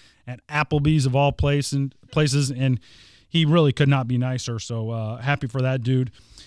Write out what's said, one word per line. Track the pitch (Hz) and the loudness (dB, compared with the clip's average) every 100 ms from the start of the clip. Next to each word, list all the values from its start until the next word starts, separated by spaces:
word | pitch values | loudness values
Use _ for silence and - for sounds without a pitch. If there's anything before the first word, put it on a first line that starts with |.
| _ _ - | _ _ -16
at | 123 - | -16 -6
Applebee's | 147 151 151 147 156 131 | -4 0 2 4 2 2
of | 131 | 2
all | 143 | 2
place | - 143 143 139 | 2 0 0 0
and | 143 139 - - | -2 -4 -8 -6
places, | - 151 139 135 | 0 2 2 -2
and | 127 131 123 - - - _ _ | 0 0 0 -4 -20 -20 _ _
he | 170 156 | 0 2
really | 170 147 | 4 4
could | - 143 | 4 2
not | 139 120 | 2 0
be | 123 | -2
nicer. | 127 127 - 113 | -2 -4 -6 -8
So, | - 117 110 | -6 -6 -6
uh, | 113 110 120 | -6 -6 -6
happy | 127 143 131 | -4 -4 -4
for | 135 | -4
that | 127 131 | -2 -2
dude. | 117 127 127 - _ - | 0 0 -2 -8 _ -20